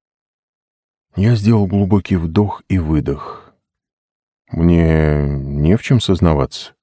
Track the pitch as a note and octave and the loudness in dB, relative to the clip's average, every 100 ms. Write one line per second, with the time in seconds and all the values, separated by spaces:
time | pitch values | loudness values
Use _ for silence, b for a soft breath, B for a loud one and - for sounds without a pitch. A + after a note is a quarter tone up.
0 | _ _ _ _ _ _ _ _ _ _ | _ _ _ _ _ _ _ _ _ _
1 | _ - G#2 A#2 G2+ A2+ G2 G2+ G2 G2+ | _ -2 0 2 2 2 2 0 2 0
2 | - F#2 E2 F2 G#2 - - F#2 D#2 D#2 | 0 -2 0 0 -2 -4 -4 -2 0 -2
3 | C#2 C#2+ - - - _ _ _ _ _ | -2 -6 -10 -18 -20 _ _ _ _ _
4 | _ _ _ _ - - E2+ E2+ E2 D#2+ | _ _ _ _ -12 -2 2 4 4 2
5 | D#2 D2+ C#2+ C#2+ C2+ C#2+ D2+ G#2+ - B2+ | 2 0 -2 -4 -6 -2 0 0 2 0
6 | - F2 F2+ D2 B1+ - - _ | 0 0 2 2 -2 -8 -18 _